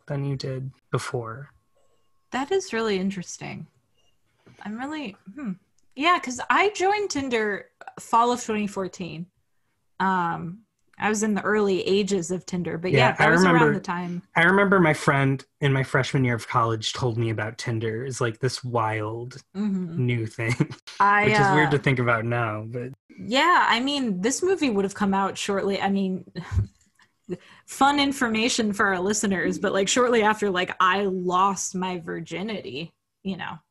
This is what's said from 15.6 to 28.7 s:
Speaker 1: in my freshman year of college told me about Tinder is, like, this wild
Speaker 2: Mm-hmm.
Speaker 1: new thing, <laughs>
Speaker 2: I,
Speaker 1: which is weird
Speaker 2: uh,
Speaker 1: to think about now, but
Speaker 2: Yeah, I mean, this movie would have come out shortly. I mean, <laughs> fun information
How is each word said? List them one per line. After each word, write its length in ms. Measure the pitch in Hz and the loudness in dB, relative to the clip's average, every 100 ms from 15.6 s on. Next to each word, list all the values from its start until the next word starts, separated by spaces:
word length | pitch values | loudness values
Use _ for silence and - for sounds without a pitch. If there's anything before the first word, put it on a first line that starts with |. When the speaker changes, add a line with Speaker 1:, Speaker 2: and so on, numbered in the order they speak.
Speaker 1:
in 100 | 143 | 0
my 100 | 135 | 2
freshman 400 | 127 139 127 139 | 2 0 2 2
year 120 | 123 117 | 2 0
of 120 | - | -2
college 460 | 127 117 110 - | 0 2 0 -4
told 240 | - 127 113 | -4 -2 -2
me 120 | 113 | -2
about 280 | 107 107 120 | -2 -6 -6
Tinder 440 | - 113 113 110 135 | -6 -4 -4 -4 -6
is, 160 | 123 | -4
like, 180 | 120 110 | -4 -2
this 240 | 127 - | -4 -4
wild 800 | 127 117 110 110 107 117 123 - - 190 | -4 -2 0 -2 -6 -8 -12 -16 -12 -6
Speaker 2:
Mm-hmm. 480 | 208 190 175 165 | -2 -2 -4 -2
Speaker 1:
new 220 | 123 120 110 | 0 0 -4
thing, 300 | - 113 120 151 - - | -4 -2 -2 -2 -6 -8
<laughs> 140 | - | 2
Speaker 2:
I, 260 | 202 208 208 | 4 6 6
Speaker 1:
which 80 | 214 | 6
is 80 | 196 | 6
weird 160 | 185 151 | 4 4
Speaker 2:
uh, 40 | |
Speaker 1:
to 60 | 143 | 2
think 200 | 143 127 | 2 2
about 240 | 120 113 117 | 2 2 0
now, 380 | 120 113 107 110 | -2 -2 -4 -8
but 240 | 123 127 143 _ - | -10 -10 -14 _ -14
Speaker 2:
Yeah, 480 | 190 262 330 330 - | -2 2 4 4 4
I 100 | 226 | 2
mean, 380 | 269 285 247 180 | 0 -2 -2 0
this 200 | 220 269 | -2 0
movie 260 | 370 370 277 | 0 2 2
would 140 | 202 190 | 0 -2
have 80 | - | 0
come 180 | 202 | 0
out 240 | 196 196 - | 2 0 -2
shortly. 440 | - 196 190 196 | -4 -2 -2 0
I 80 | 196 | 0
mean, 360 | 196 190 185 - 170 | 0 0 -4 -8 -12
<laughs> 1040 | 165 - - _ _ _ _ _ - 175 - - - | -4 -2 -2 _ _ _ _ _ -12 -12 -14 -20 -8
fun 340 | - 277 285 | 2 4 4
information 720 | 277 269 240 220 240 247 214 | 0 0 0 0 0 0 0